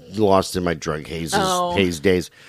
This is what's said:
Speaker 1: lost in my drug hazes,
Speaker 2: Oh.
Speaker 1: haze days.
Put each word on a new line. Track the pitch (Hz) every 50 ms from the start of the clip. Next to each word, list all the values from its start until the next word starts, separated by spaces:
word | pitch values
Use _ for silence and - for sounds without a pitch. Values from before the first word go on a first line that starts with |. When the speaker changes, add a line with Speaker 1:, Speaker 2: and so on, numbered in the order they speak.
| 80 - 92 104
Speaker 1:
lost | 110 98 98 95 92 - - 92
in | 90
my | 85 82
drug | 76 - 82 78 78 76 -
hazes, | 85 82 82 78 - 208
Speaker 2:
Oh. | 190 185 180 180 180 175 175
Speaker 1:
haze | 101 98 90 85 78
days. | 71 98 92 90 82 - _ - -